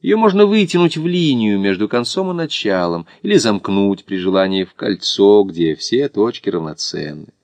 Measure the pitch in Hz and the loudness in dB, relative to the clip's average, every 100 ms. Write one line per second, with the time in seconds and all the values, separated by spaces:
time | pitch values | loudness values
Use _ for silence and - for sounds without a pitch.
0 | 165 214 220 190 208 214 190 175 170 160 | 0 2 2 4 4 4 2 2 2 0
1 | 160 180 160 127 110 101 98 92 104 123 | -4 0 2 2 2 0 0 0 0 -2
2 | 120 - 190 175 160 - 107 95 87 85 | -2 -4 -4 -4 -6 -4 -2 -2 -2 -4
3 | 82 - 104 101 110 104 - 98 98 98 | -8 -10 0 2 2 -2 -2 0 0 -2
4 | - 95 92 95 95 95 92 _ - 92 | -6 -4 0 0 0 0 -4 _ -6 -4
5 | - - 101 104 98 82 82 76 - 120 | -6 2 6 6 4 0 -2 -2 -4 -2
6 | 139 - 110 117 - 90 80 76 - 82 | -2 0 -2 -2 -6 -6 -8 -8 -10 -8
7 | 76 76 80 _ | -10 -12 -18 _